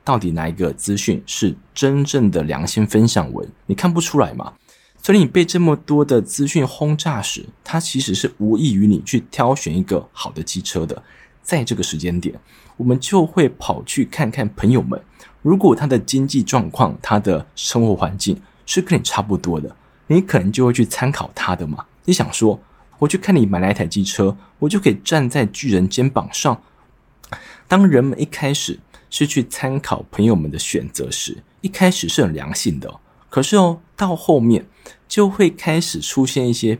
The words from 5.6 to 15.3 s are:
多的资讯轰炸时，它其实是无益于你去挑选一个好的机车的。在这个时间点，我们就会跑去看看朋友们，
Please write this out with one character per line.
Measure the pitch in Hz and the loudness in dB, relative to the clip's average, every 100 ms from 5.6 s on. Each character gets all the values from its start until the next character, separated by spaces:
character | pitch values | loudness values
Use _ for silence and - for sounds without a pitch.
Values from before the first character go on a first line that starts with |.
| 165 | 2
多 | 143 - 147 | 2 2 2
的 | 147 123 | 4 2
资 | 98 - 139 | 2 -2 0
讯 | 165 131 | 0 0
轰 | - 151 151 | -2 -2 0
炸 | 165 120 | -2 -4
时， | - - - - | -6 -8 -12 -20
它 | - 165 | -6 -4
其 | 165 131 | -2 -4
实 | 127 | -2
是 | 95 - - | -2 -4 -2
无 | 107 110 | 0 2
益 | 151 | 2
于 | 98 104 | 4 4
你 | 90 | 4
去 | - 120 - | 2 -2 -2
挑 | - 123 139 | -2 0 0
选 | - | -2
一 | 85 | -4
个 | - 92 - | -2 -2 -4
好 | - - | -12 -12
的 | 78 | -10
机 | 78 92 | -10 -8
车 | - 90 82 | -6 -6 -6
的。 | - - - _ _ | -8 -14 -20 _ _
在 | - 165 | -4 -4
这 | 117 | -2
个 | 101 | -4
时 | 87 78 | -4 -4
间 | 87 87 | -4 -2
点， | - - _ _ - - | -4 -8 _ _ -18 -4
我 | |
们 | 123 127 | 0 0
就 | - 196 165 | 0 0 2
会 | - 139 | 2 0
跑 | - - - - | 0 -6 -6 -6
去 | - | -4
看 | 123 - 120 | -2 -2 -4
看 | 139 107 | -2 -4
朋 | - 98 | 0 2
友 | 127 | 2
们， | - - - _ - | 0 -6 -10 _ -20